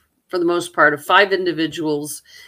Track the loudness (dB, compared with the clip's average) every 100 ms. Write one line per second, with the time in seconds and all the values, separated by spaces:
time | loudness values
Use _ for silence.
0 | _ _ _ -4 -2 -2 -2 2 2 2
1 | 2 2 4 0 -2 -4 -4 -4 -4 -4
2 | -6 -12 -18 -20